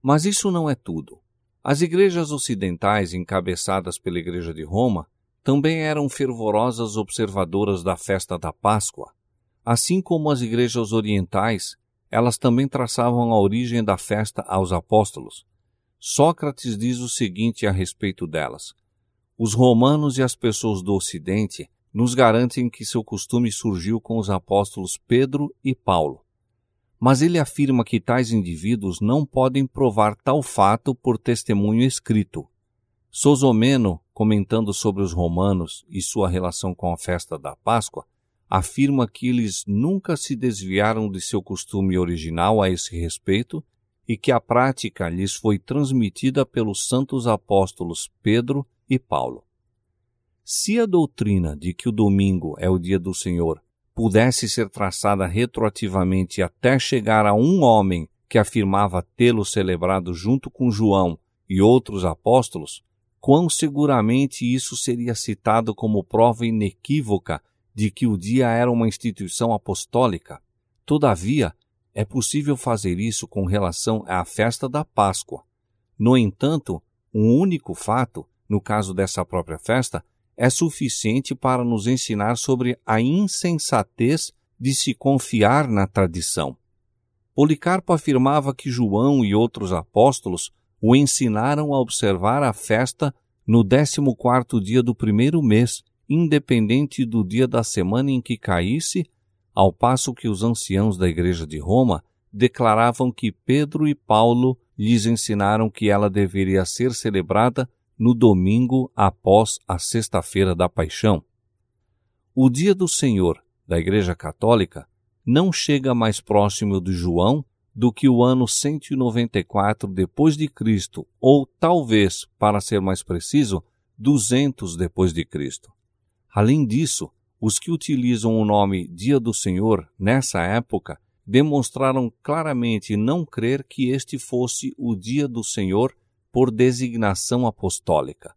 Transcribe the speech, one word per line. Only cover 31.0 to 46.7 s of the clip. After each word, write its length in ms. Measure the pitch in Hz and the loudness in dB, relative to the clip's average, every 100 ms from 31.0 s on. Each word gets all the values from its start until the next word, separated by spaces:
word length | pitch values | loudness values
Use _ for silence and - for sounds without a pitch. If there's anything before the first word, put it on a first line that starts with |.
| 127 110 | -2 -2
testemunho 640 | - 117 - 101 101 113 | -2 -2 0 0 2 2
escrito." 640 | 127 - - 107 98 - - _ _ _ _ _ _ | 0 -2 0 0 0 -8 -14 _ _ _ _ _ _
Sosomeno, 880 | - 143 139 135 110 120 135 104 85 _ | 0 2 4 4 4 2 2 0 -2 _
comentando 600 | - 107 104 95 113 104 | -2 0 2 0 -2 -2
sobre 280 | 98 110 98 | -2 -4 -2
os 120 | 95 | -4
romanos 720 | 82 87 85 98 92 82 - _ | -2 -2 0 0 0 -4 -12 _
e 120 | 98 | -8
sua 280 | - 110 95 | -6 -2 -2
relação 460 | 92 90 - 95 87 | -2 -4 -6 -8 -6
com 160 | 90 | -6
a 60 | 85 | -6
festa 420 | - 87 - 78 | -4 -6 -6 -12
da 160 | 69 - | -12 -8
Páscoa, 500 | - 117 - - - _ _ _ _ | -2 -2 -2 -12 -18 _ _ _ _
afirma 600 | 95 87 - 139 135 120 | -4 -4 -2 0 0 -2
que 200 | - 123 | -4 -4
eles 360 | 123 107 - - | -2 -2 -6 -4
nunca 480 | 101 143 196 - 160 | -2 0 -2 -4 -6
se 200 | - 123 | -6 -4
desviaram 760 | 123 101 95 95 107 110 107 | -4 -4 -4 0 0 0 -4
de 80 | 95 | -6
seu 220 | - 104 | -4 -6
costume 560 | - 95 - 98 95 92 | -6 -12 -6 -2 0 0
original 640 | 87 85 80 82 92 110 | -2 -4 -6 -2 2 2
a 80 | 95 | 2
esse 260 | 90 - 85 | -2 -6 -6
respeito 680 | 82 - - 196 - 160 - _ _ _ - | -8 -6 -2 -2 -2 -10 -14 _ _ _ -8
e 80 | 113 | -4
que 160 | - | 0
a 80 | 120 | 0
prática 720 | _ 120 131 131 107 - 85 | _ 0 2 -2 -10 -6 -6
lhes 260 | 87 98 - | -4 -4 -2
foi 240 | 110 101 | -2 -2
transmitida 840 | - 135 139 131 104 - 131 139 131 | -4 -4 0 0 -2 -2 -2 -2 -2
pelos 420 | - 110 | -2 -4